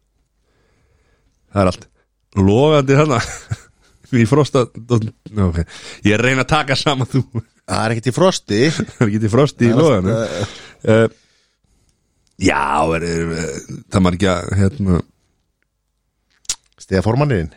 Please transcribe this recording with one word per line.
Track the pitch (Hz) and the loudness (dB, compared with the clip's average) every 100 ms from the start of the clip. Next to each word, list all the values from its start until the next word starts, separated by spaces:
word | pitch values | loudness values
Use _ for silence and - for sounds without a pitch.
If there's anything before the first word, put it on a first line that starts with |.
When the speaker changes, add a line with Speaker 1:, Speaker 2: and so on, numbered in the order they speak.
| _ _ _ _ _ _ _ _ _ _ _ _ _ _ _ | _ _ _ _ _ _ _ _ _ _ _ _ _ _ _
Speaker 1:
Það | 101 | 0
er | 92 | 0
allt | - - _ _ _ _ 98 | -2 -12 _ _ _ _ 0
logandi | 98 110 151 147 135 139 | 2 4 4 2 2 2
þarna. | 156 113 - - - - - | 2 0 -4 -12 -12 -12 -12
<laughs> | _ _ _ _ 123 | _ _ _ _ 0
Í | 110 | 2
Frosta, | 143 135 135 113 | 2 2 0 -2
já, | - 113 117 110 - - 104 | -6 -2 -2 -2 -10 -10 -2
ok. | 92 82 82 - - - | -2 -2 -6 -12 -20 -2
Ég | 104 | 0
er | 107 | 2
að | 123 | 2
reyna | 131 | 0
að | 127 | 0
taka | 151 139 131 | -2 0 -2
saman | 156 135 120 | -2 -2 -2
þú. | 135 - 117 - _ | -2 -4 -8 -12 _
Speaker 2:
Það | - 98 | -8 -4
er | 110 | -2
ekkert | 113 127 | -2 -4
í | |
Frosti. | 143 185 - - 104 151 | 0 0 0 -2 0 0
Speaker 1:
<laughs> | |
Það | 143 113 - | 0 -8 -2
er | 113 | -2
ekkert | 107 110 | 0 0
í | |
Frosti | 120 147 - 120 | 2 0 2 2
í | |
Speaker 2:
Það | 120 | 4
er | |
Speaker 1:
Loganum. | 160 107 92 110 | 2 2 0 -2
Speaker 2:
allt, | 110 82 - - - - | -4 -6 -8 -10 -20 -6
Speaker 1:
Eh, | 110 110 113 - _ _ _ _ _ _ _ _ _ _ _ - | 2 2 2 -2 _ _ _ _ _ _ _ _ _ _ _ -4
já, | - 71 71 73 80 82 | -2 0 -2 -2 0 -2
er, | |
er, | 85 82 82 | -4 -4 -4
er, | 80 78 69 - - - | -6 -8 -10 -14 -18 -6
það | 104 | 0
maður | 90 87 | 0 2
ekki | 98 | 0
að, | 87 - | 0 -2
hérna | 95 95 - 98 87 - _ _ _ _ _ _ _ _ _ _ _ _ _ - - _ _ | 0 0 0 0 0 -2 _ _ _ _ _ _ _ _ _ _ _ _ _ -10 -10 _ _
Speaker 2:
Styðja | - 95 | -2 0
formanninn. | 104 113 147 101 78 | 0 0 0 0 -4